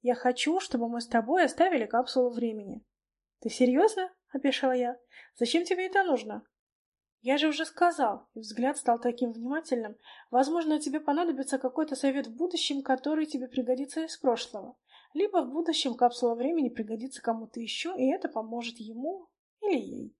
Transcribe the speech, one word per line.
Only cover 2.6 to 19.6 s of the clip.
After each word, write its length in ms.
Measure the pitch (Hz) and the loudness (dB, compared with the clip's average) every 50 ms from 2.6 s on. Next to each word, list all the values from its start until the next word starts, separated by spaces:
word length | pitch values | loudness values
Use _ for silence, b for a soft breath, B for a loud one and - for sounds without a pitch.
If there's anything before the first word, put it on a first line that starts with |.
| 202 196 - - _ _ _ _ _ _ _ _ _ _ _ _ | -8 -10 -12 -12 _ _ _ _ _ _ _ _ _ _ _ _
"Ты 100 | - 226 | -8 -8
серьезно?" — 640 | - - 254 247 254 277 381 440 440 381 370 359 - _ _ _ - | 2 4 4 6 6 6 6 4 4 2 -6 -6 -8 _ _ _ -10
опешила 400 | 269 - 277 269 - - 262 254 | 0 0 0 0 2 2 2 2
я. 260 | 254 247 240 247 240 _ B B B B B B | 2 0 -2 -2 -6 _ B B B B B B
"Зачем 280 | - 240 233 - 330 349 | -2 -2 2 2 0 2
тебе 220 | - 381 359 370 | 2 -2 -2 -2
это 180 | 370 381 403 381 | 0 2 2 4
нужно?" 400 | 359 285 233 214 214 208 214 - _ _ _ _ _ _ _ _ _ _ _ _ _ _ _ | 4 2 0 0 -6 -10 -12 -12 _ _ _ _ _ _ _ _ _ _ _ _ _ _ _
"Я 160 | _ 233 269 | _ 0 2
же 100 | 294 302 | 2 2
уже 180 | 311 294 302 320 | 2 0 0 -4
сказал", 640 | - - - 349 349 330 311 277 220 202 - - _ _ | -6 2 4 4 4 4 4 2 0 0 -2 -10 _ _
и 60 | 226 | -16
взгляд 380 | 220 214 214 - 240 262 294 | -14 -10 -4 0 0 0 0
стал 220 | - - - 233 233 | 0 2 2 2 2
таким 320 | - 247 240 240 254 240 | 2 -2 0 0 -4 -4
внимательным. 640 | 226 226 233 247 285 320 320 - 269 233 226 208 220 B B B B B B B | -4 -6 -6 -4 -4 -4 -2 -2 -2 -2 -2 -6 -10 B B B B B B B
"Возможно, 500 | - 247 269 277 320 349 330 311 302 294 | 2 2 4 4 2 0 2 2 0 0
тебе 200 | 302 285 269 311 | 0 -2 -4 -2
понадобится 600 | 302 - 285 311 349 339 294 254 269 - - 262 | 0 0 0 2 2 0 0 -2 -2 -2 -2 -2
какой-то 360 | - 254 254 - 311 302 269 | -2 -2 0 0 -2 -2 -2
совет 320 | - - 277 262 285 254 | 0 0 0 0 0 -4
в 80 | 226 226 | -6 -4
будущем, 460 | - 330 359 349 339 - - 294 277 | -4 -4 -2 -2 -2 -2 -2 -2 -4
который 440 | 269 - 262 262 - 294 311 311 311 | 0 0 -2 0 0 -2 0 0 -2
тебе 220 | 302 - 262 247 | -2 -4 -6 -6
пригодится 540 | 262 247 269 247 226 254 254 285 277 - 320 | -4 -4 -4 0 0 0 -2 -2 -6 -4 -6
из 160 | 320 320 - | -6 -6 -8
прошлого. 580 | - - 269 233 226 - - - 208 190 - 247 _ _ b b b b b b | -2 0 0 2 0 -2 -8 -10 -12 -14 -14 -18 _ _ b b b b b b
Либо 300 | 285 392 415 392 349 277 | -2 -2 2 2 0 0
в 80 | 247 | 0
будущем 420 | 262 311 339 330 311 - - 277 233 | -4 -2 -2 0 0 0 0 -2 2
капсула 420 | 240 247 240 240 - 254 240 233 | 4 2 2 4 2 0 0 0
времени 340 | 233 254 285 349 330 277 240 | 0 0 0 0 2 0 0
пригодится 520 | - - 220 208 226 214 240 269 - - | -2 -4 -6 -6 -6 -8 -8 -10 -12 -6
кому-то 400 | - 240 226 226 226 214 - 233 | -4 -4 -4 -4 -6 -12 -12 -10
еще, 340 | 233 214 - - - 330 381 | -8 -8 -6 -6 -6 -6 -2
и 140 | 359 254 262 | 0 2 2
это 180 | 311 370 359 | 2 0 -4
поможет 520 | 320 - 226 220 220 226 240 233 233 233 233 | -6 -6 -6 -8 -6 -8 -8 -8 -8 -10 -12
ему 500 | 220 214 226 233 262 311 381 381 339 _ _ _ _ _ _ _ | -14 -14 -10 -8 -6 -6 -6 -8 -12 _ _ _ _ _ _ _